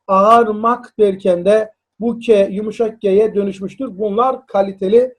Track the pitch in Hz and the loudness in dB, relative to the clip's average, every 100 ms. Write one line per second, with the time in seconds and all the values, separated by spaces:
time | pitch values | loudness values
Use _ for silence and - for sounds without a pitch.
0 | - 190 208 233 220 214 226 247 - - | 0 2 6 4 4 -2 -4 -4 -6 0
1 | 202 190 190 175 180 214 214 _ _ - | 0 0 -2 0 2 0 -2 _ _ -8
2 | 233 233 233 202 196 196 214 214 220 220 | -6 -2 2 2 2 -4 -8 -4 -6 -4
3 | 196 190 220 196 196 190 190 - 262 180 | 0 2 0 -2 -6 -6 -12 -10 -12 -8
4 | 214 202 254 254 - 202 196 196 190 233 | -4 -2 -2 -4 -4 -2 -2 -4 2 2
5 | 254 | 2